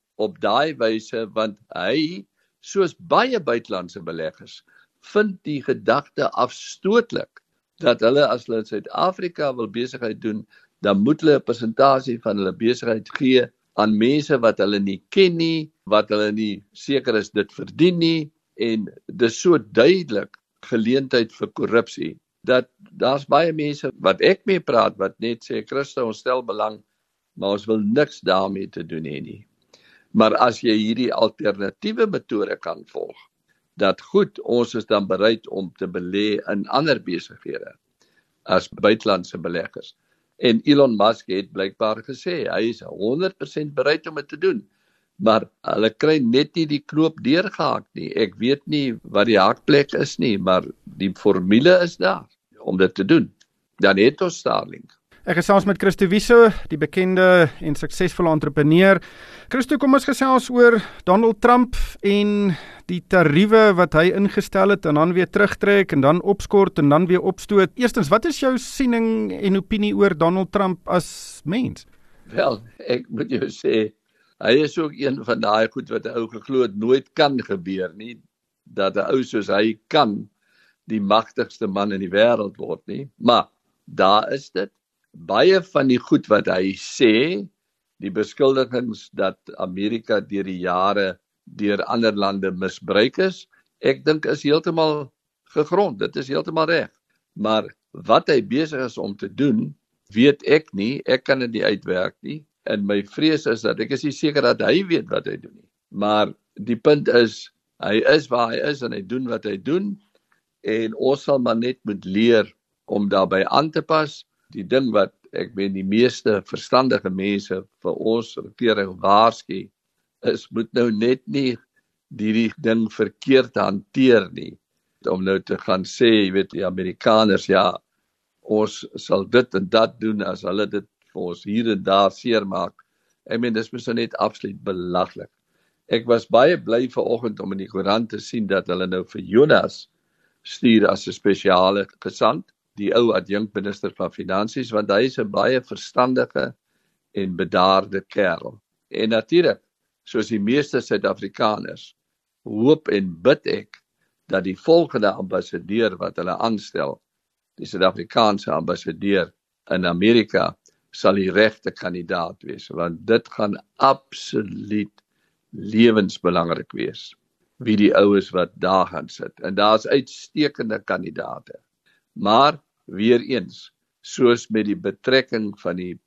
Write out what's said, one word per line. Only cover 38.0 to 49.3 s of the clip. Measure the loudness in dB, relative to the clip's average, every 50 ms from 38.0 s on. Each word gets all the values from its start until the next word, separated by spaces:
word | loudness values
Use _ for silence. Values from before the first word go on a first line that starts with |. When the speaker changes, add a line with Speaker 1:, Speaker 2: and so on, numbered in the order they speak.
| _ _ _ _ _ _ _ _ _
Speaker 1:
as | -2 -2 -2 -2 -4
buitelandse | -4 -2 0 0 0 0 0 -2 -2 -2 -4 -8 -12 -10
beleggers. | -10 -8 -6 -8 -8 -10 -12 -18 -18 -20 -20 _ _ _ _ _ _ _ _ -2
En | 0 2 2 2 2
Elon | 2 4 4 4 4 4 2
Musk | 2 2 2 0 -4 -6
het | -6 -6 -6 -6 -6
blykbaar | -6 -6 -6 -4 -4 -4 -4 -4 -4 -8
gesê, | -14 -16 -12 -10 -8 -6 -6 -6 -4
hy | -4 -2 -2 -4
is | -4 -8
honderd | -12 -16 -10 -6 -4 -2 -2 -2 -2 -4 -6 -8
persent | -14 -10 -8 -8 -8 -6 -4
bereid | -2 -2 0 -2 -2 -4 -8
om | -12
dit | -12 -12 -12
te | -8 -4
doen. | -2 -2 -2 -2 -6 _ _ _ _ _ _ _ _ _ _ 0 2
Maar | 4 4 4 2 -2 _ _
hulle | -6 -4 0 2 2 0
kry | 0 0 2 2 4 4
net | 4 2 2 2 2 0 -2
nie | -4 -4
die | -2 -4 -6 -6 -4
knoop | -2 0 0 0 0 -2 -2
deurgehak | 0 2 2 0 -2 -4 -4 -2 -2 -2 -4 -6 _ -14
nie. | -12 -10 -6 -2 -2
Ek | -2 -2 -2 -2
weet | -2 0 -2 -2 -2 -4
nie | -4 -4 -2 -4 -6 -8 -8
wat | -4 0 0 2
die | 4